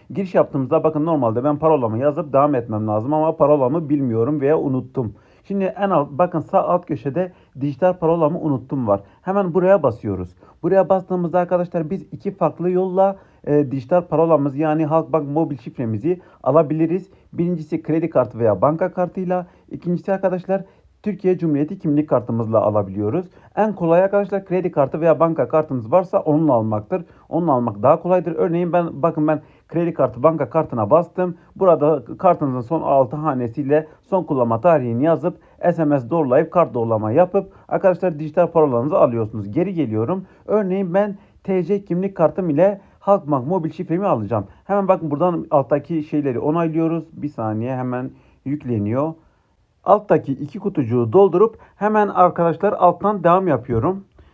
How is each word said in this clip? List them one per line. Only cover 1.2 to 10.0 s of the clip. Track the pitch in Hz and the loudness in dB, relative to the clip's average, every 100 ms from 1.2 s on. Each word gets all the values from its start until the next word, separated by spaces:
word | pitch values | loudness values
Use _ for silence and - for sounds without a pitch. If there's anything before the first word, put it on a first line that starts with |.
| 117 113 | 0 0
ben | 139 147 | -2 0
parolamı | 156 151 117 110 | 2 2 0 0
yazıp | 143 147 156 | -2 -2 0
devam | 135 147 135 | 2 2 0
etmem | 113 110 107 | -2 -4 -2
lazım | 107 120 | -2 -2
ama | 156 156 165 | 0 0 2
parolamı | 143 147 123 160 151 | 4 4 2 0 -2
bilmiyorum | 147 135 113 117 151 | -2 0 0 0 0
veya | 135 151 | 0 0
unuttum. | 139 131 - - 117 - _ _ | 0 -4 -4 -6 -6 -8 _ _
Şimdi | - 196 | -8 -4
en | 190 - 202 | -4 -2 0
alt, | 170 143 | 0 0
bakın | 143 175 165 | 0 0 -2
sağ | - 190 | 0 0
alt | 147 175 - | 2 0 -2
köşede | 151 143 143 180 - _ - | -8 -4 -4 -4 -8 _ -8
dijital | 143 139 185 | -6 0 0
parolamı | 180 160 170 156 175 | 2 0 2 2 0
unuttum | 160 131 - 139 117 | -2 -2 -4 -4 0
var. | 101 - _ | 0 -2 _
Hemen | - 196 190 | -4 -2 0
buraya | 165 180 196 | 2 4 4
basıyoruz. | 139 113 | 2 -2